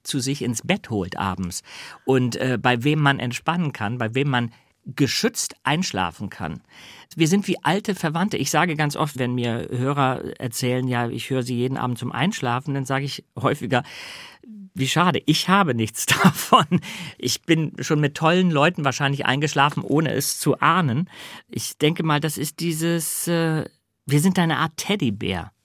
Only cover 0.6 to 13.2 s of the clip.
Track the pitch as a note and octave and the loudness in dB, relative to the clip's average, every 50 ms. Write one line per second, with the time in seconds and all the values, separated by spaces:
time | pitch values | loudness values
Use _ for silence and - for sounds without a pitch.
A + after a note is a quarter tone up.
0.6 | - - F#3 G#3 - - A#2 G2+ F2 F#2 - - F#2+ F#2+ F#2 F2+ F#2 F2 - - | -2 -2 -2 -2 -2 -2 -2 -2 -2 -2 -4 -4 -2 -2 -2 -2 -4 -6 -6 -8
1.6 | - - - - - - - - _ - C3 B2+ B2+ B2 A2+ - B2+ B2+ B2 A2 | -12 -14 -16 -16 -16 -16 -18 -6 _ 2 2 4 2 2 0 -2 -2 -2 0 2
2.6 | - B2+ B2 A#2 A#2 D3 D#3 D#3 D3 C#3+ C#3 - - A#2+ A#2+ - - - E3 F3 | 2 2 2 4 2 2 2 4 4 2 2 2 -2 -4 -6 -4 -2 -2 0 0
3.6 | F3 C#3+ - - A2 G2+ A#2+ B2 A#2 G#2+ A2 C3 C#3+ D3 C3 A#2+ A#2+ A2+ - _ | 0 -2 -2 -4 -4 -4 -2 -2 -4 -2 0 0 0 2 2 2 0 -2 -4 _
4.6 | _ _ _ _ _ - - - C#3+ A#2 - - - A3 - - - - - - | _ _ _ _ _ -10 -2 0 0 0 2 0 0 -2 -2 -2 -6 -8 -8 -6
5.6 | - C3 D3 E3 F#3 - - F#2+ F#2 E2+ E2 - G#2+ F#2 - - F#2+ D#2+ C#2 A#1+ | -2 -2 0 0 0 -2 -2 -2 -2 -2 -2 -6 -10 -10 -8 -8 -8 -8 -8 -10
6.6 | - _ - - - - - - - - - D3+ E3 D3+ F#3 G#3 G3 G3+ - - | -12 _ -20 -20 -20 -20 -20 -20 -20 -12 -2 0 2 4 4 2 2 0 -4 -2
7.6 | - C#3+ E3+ G3+ G#3+ - F#3+ - - D#3+ D3+ E3+ F#3 G#3+ - - C3 - - D3+ | 0 0 0 0 0 -4 -4 -2 -2 -2 0 0 0 0 -2 -2 -2 0 2 2
8.6 | E3+ F3+ D#3 D3+ D3+ D3 D3 - D#3 D3+ C#3+ - B2+ A#2+ B2 B2 A#2+ A#2+ A2+ A#2 | 2 2 0 0 0 -2 0 0 -2 -2 -2 -2 -2 -2 0 0 -2 -2 -2 -2
9.6 | - - - A#2+ B2+ C3+ C#3+ C#3+ C3+ C3 C3 - - - - - - B2 A#2+ - | -4 -4 -4 -2 0 0 0 2 2 2 0 -2 -4 -8 -8 -8 -8 -6 -4 -2
10.6 | C3 B2 B2 B2+ B2+ B2+ B2 A#2+ A#2+ A#2 A#2 A#2 - - C3+ C3 B2 B2 B2+ A#2+ | -2 0 0 0 0 0 0 0 0 -2 -4 -6 -6 -4 -2 -2 -2 -2 -2 0
11.6 | B2 C3 C3 A#2 A#2 B2 B2 - A#2+ B2 - A#2+ C#3 F#3 A3 - - B2 A#2+ B2+ | 0 0 0 -2 -2 -2 -4 -4 -6 -6 -2 0 0 0 0 -2 -2 -2 -2 -2
12.6 | - - C#3 C#3 C3 B2+ C3+ C3+ C#3 C#3 - - | -2 -2 -4 -4 -2 -2 -2 -2 -2 -4 -6 -10